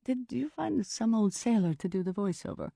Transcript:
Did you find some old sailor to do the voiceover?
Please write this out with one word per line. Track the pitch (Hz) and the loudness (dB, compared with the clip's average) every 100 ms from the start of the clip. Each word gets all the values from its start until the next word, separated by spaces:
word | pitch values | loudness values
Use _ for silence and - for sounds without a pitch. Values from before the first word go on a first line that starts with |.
Did | - 254 247 | -2 -4 -2
you | 240 294 | -4 -4
find | - 320 302 202 | -4 -2 -2 -2
some | - 226 | -2 2
old | 226 202 | 4 4
sailor | - - 226 180 | 2 2 4 4
to | 156 190 | 2 -2
do | 185 | -2
the | 180 | -2
voiceover? | 185 202 175 - 95 78 | -2 -2 -2 -6 -6 -8